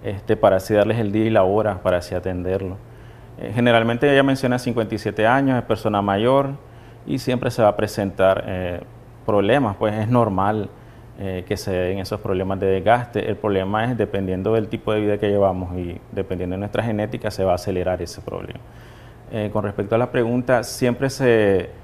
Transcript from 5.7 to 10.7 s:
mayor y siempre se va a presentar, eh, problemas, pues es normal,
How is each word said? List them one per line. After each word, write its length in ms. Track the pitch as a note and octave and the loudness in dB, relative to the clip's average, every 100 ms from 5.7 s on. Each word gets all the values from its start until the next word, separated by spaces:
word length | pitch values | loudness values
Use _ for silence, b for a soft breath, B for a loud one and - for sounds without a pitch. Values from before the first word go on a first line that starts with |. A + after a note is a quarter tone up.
| G#2+ A2 G#2 | -2 0 0
mayor 520 | G2+ G2 A2+ C3+ C#3 C#3 - B B B - | 2 2 4 2 0 -6 -14 B B B -6
y 100 | C#3 | -6
siempre 320 | B2+ B2 A#2+ | -2 -2 -2
se 140 | A#2+ | 4
va 60 | G#2+ | 4
a 60 | G2+ | 4
presentar, 680 | G#2+ - G2 - F#2+ F#2+ - | -2 -2 -4 2 2 2 -2
eh, 360 | F#2 F2+ F2 - - - - - | -6 -6 -8 -12 -20 -20 -12 -2
problemas, 520 | G#2 G2 C3+ B2 G2 | 0 4 2 2 0
pues 180 | G#2+ G#2+ | -2 0
es 120 | G#2+ | 2
normal, 600 | B2 A2 F#2+ G2 G#2+ F#2+ | 2 2 2 0 0 -4